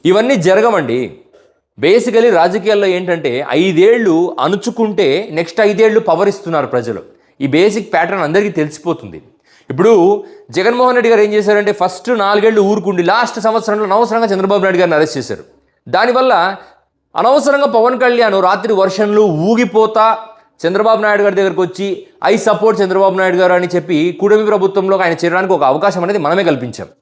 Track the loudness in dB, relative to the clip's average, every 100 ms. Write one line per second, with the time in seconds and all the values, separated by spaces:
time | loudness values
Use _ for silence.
0 | 2 2 2 0 2 2 2 0 -2 -4
1 | -6 -12 _ _ _ _ _ -4 2 2
2 | 2 2 2 4 2 0 -2 0 0 -2
3 | -4 -4 -2 -4 -2 0 0 4 4 4
4 | 2 0 0 -2 -2 -2 -4 -4 -2 0
5 | 0 -2 -4 -6 -6 0 0 2 2 2
6 | 0 0 0 -2 -4 -4 -2 -4 -4 -10
7 | -12 _ _ _ -2 2 2 0 -4 -2
8 | -2 -2 0 0 0 -4 -6 -6 -6 -6
9 | -8 -20 _ _ _ _ _ 0 4 4
10 | 4 0 -6 -20 -8 -2 0 2 2 2
11 | 2 2 2 0 2 0 0 -2 -4 -4
12 | -4 -2 0 2 2 2 0 0 -2 -2
13 | 0 0 -2 -2 -2 -2 -2 -4 0 0
14 | 0 0 -2 -2 0 0 2 2 2 2
15 | 0 -4 -8 -12 -12 _ _ _ -4 0
16 | 0 0 2 2 0 -6 -16 _ _ _
17 | _ -2 2 2 2 0 0 2 0 2
18 | 0 2 2 2 0 0 -2 0 0 0
19 | 0 2 2 0 0 0 2 2 0 2
20 | 0 0 -8 -20 _ _ -4 0 0 2
21 | 2 2 0 0 -2 -2 -4 -4 -8 -8
22 | -12 _ -2 0 0 0 0 0 0 2
23 | 2 2 0 2 2 2 0 -4 -2 -2
24 | -2 -2 2 2 2 0 0 -2 0 0
25 | 0 -2 -2 -2 0 0 2 2 0 -2
26 | -4 -2 -2 0 0 -2 -6 -12 -16 _